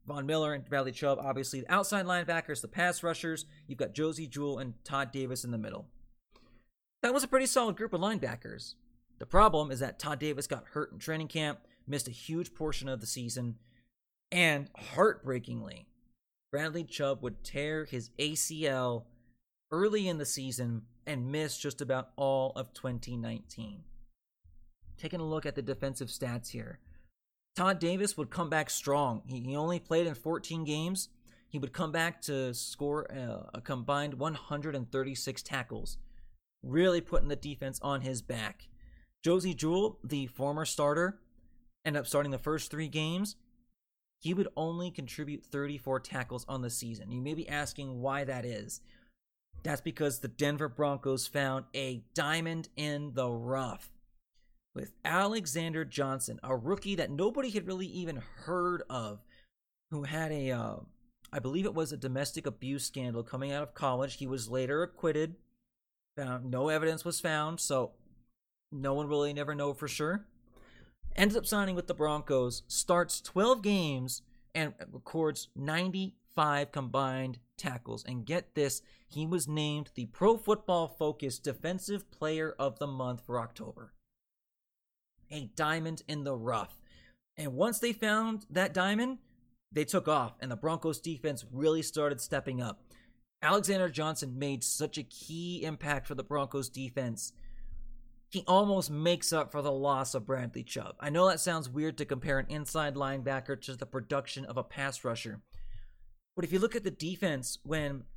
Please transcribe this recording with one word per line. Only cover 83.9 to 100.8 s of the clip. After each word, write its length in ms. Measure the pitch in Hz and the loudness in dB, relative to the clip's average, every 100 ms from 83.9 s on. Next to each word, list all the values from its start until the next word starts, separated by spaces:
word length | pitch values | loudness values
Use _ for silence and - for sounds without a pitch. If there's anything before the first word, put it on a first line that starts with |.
| - _ _ _ _ _ _ _ _ _ _ _ _ - | -20 _ _ _ _ _ _ _ _ _ _ _ _ -10
A 200 | 151 131 - | -8 -8 0
diamond 460 | 151 160 160 160 - | 2 2 0 -4 -4
in 160 | 151 | -4
the 120 | 139 127 | -2 -2
rough. 460 | 113 113 - - - - - _ _ - | 0 0 -2 -10 -20 -20 -20 _ _ -8
And 160 | 147 | -4
once 240 | 127 214 220 | 2 2 4
they 160 | 240 | 0
found 540 | 220 220 214 226 220 - | 2 2 4 2 -2 -2
that 240 | 160 190 | 2 2
diamond, 460 | 190 190 208 254 262 - _ _ _ _ | 4 4 4 2 -2 -12 _ _ _ _
they 140 | 151 151 | -2 2
took 220 | 190 - | 2 4
off, 260 | 151 117 - | 4 2 -4
and 80 | 131 | -6
the 60 | 113 | -2
Broncos 440 | 156 160 160 151 | 0 0 0 -2
defense 460 | 165 151 156 131 113 | -4 -2 -2 -2 -6
really 320 | 127 156 160 | 2 4 4
started 360 | 160 156 147 135 | 2 2 2 0
stepping 400 | - 143 139 127 | -2 -2 -2 -4
up. 180 | 120 101 - - - _ _ _ | -4 -6 -16 -20 -20 _ _ _
Alexander 460 | 156 202 190 190 180 | 4 4 4 4 2
Johnson 500 | 135 156 156 135 127 | 2 0 0 -4 -2
made 240 | 143 135 | -2 0
such 340 | - - 151 151 | -2 0 -2 -4
a 60 | |
key 580 | 120 - - 165 175 180 | -8 -12 -10 -6 -4 -4
impact 440 | 156 151 151 143 - | -4 -4 -2 -2 -2
for 80 | 135 | -6
the 80 | |
Broncos 440 | - 147 139 139 123 | -2 -2 0 -2 -4
defense. 640 | 131 131 131 123 113 - - - - - - - - - - _ | -6 -4 -2 -2 -4 -8 -10 -10 -8 -8 -8 -8 -12 -16 -20 _
He 120 | 190 180 | -4 6
almost 420 | 185 202 196 156 | 6 8 4 2
makes 420 | 147 160 175 - | 0 2 2 2
up 200 | 165 143 | 2 0
for 100 | 147 | 0
the 100 | 143 | 0
loss 440 | 135 139 135 131 131 | 2 2 2 2 -2
of 100 | 110 | -2
Bradley 380 | 135 120 123 | -2 -2 -6
Chubb. 320 | 120 - | -6 -8